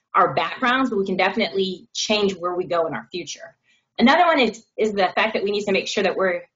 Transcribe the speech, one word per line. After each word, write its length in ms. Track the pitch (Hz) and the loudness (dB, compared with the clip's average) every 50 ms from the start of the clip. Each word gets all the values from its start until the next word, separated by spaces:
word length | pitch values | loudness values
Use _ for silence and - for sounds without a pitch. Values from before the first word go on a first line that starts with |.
| _ _ - | _ _ 2
our 180 | 196 185 165 147 | 2 2 4 2
backgrounds, 560 | 180 165 165 - - 254 240 247 262 269 240 | 0 -2 -2 -4 -2 -2 0 2 2 0 0
but 80 | 214 196 | 0 -2
we 80 | 196 | -2
can 120 | 196 190 185 | -2 0 0
definitely 720 | 185 185 190 233 208 - - 196 190 185 185 - - _ - | 0 0 0 0 -2 -2 0 -2 -2 -2 -4 -8 -12 _ -8
change 420 | - - - 220 214 208 196 - | -6 -2 0 0 2 2 0 -2
where 200 | 165 170 180 180 | -2 -6 -6 -4
we 100 | 175 180 | -4 -4
go 220 | 147 170 170 165 156 | -2 -2 0 0 -2
in 80 | 143 | -4
our 120 | - 113 - | -8 -10 -10
future. 440 | - 180 170 - - - - - - _ _ _ _ _ _ _ _ - | -12 -10 -10 -10 -12 -14 -16 -20 -20 _ _ _ _ _ _ _ _ 2
Another 260 | - 247 294 339 359 | 4 4 6 6 6
one 140 | 339 320 294 | 4 4 4
is, 260 | 254 226 - - - _ _ - | 2 0 0 -6 -14 _ _ -2
is 140 | 214 220 | -2 0
the 180 | 202 202 190 180 - | 2 0 0 0 0
fact 180 | - 202 220 - | 0 -2 0 -2
that 100 | 226 - | -2 -2
we 80 | 202 | -2
need 140 | 202 208 - | -2 -2 -2
to 60 | - | 0
make 160 | 190 185 - - | 0 0 -2 -2
sure 160 | - 220 196 | -2 0 0
that 120 | 185 160 | 0 0
we're, 280 | - 190 190 175 175 170 - _ | 0 0 0 -2 -2 -6 -12 _